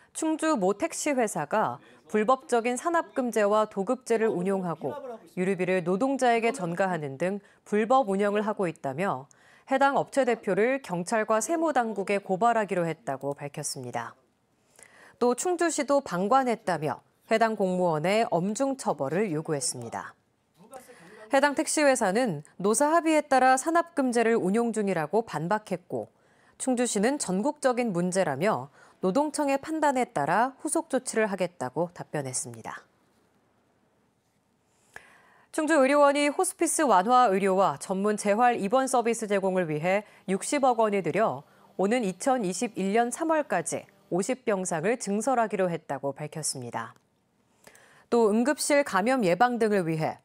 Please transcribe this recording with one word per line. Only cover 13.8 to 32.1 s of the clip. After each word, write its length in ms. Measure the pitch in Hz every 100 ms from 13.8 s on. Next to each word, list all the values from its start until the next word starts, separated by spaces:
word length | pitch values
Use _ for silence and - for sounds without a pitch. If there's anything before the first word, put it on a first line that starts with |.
| 123 120 117 - _ _ _ _ _ _ - - - -
또 160 | 247
충주시도 680 | 247 359 349 339 - 262 285
방관했다며 1000 | 277 262 302 269 254 220 - 160 151 - _ _ -
해당 240 | 220 226 214
공무원의 720 | 190 180 180 156 165 214 233
엄중 460 | 170 190 214 269 269
처벌을 560 | 214 151 135 165 214
요구했습니다. 840 | 151 160 147 - 131 117 101 - - _ _ _ _ - - - - - - -
해당 220 | 269 285
택시회사는 880 | 269 302 - 285 262 208 202 254 147 - -
노사 360 | 190 226 294
합의에 280 | 339 320 302
따라 360 | 294 262 262 262
산업금제를 760 | 320 339 339 - 262 233 226
운용 380 | 233 170 214 233
중이라고 500 | 214 202 170 151 220
반박했고 840 | 226 151 165 208 - 175 - 123 104 _ _ _ _ -
충주시는 640 | - 247 247 208 220 294
전국적인 720 | - 185 262 285 262 240 240
문제라며 760 | 170 180 185 170 135 202 147 135 _ - -
노동청의 600 | 185 190 302 294 285 269
판단에 480 | 277 311 294 262 240
따라 500 | - 143 190 254 -
후속 320 | 302 330 -
조치를 360 | 262 - 220 214
하겠다고 640 | 190 175 - 127 151 170
답변했습니다. 880 | - -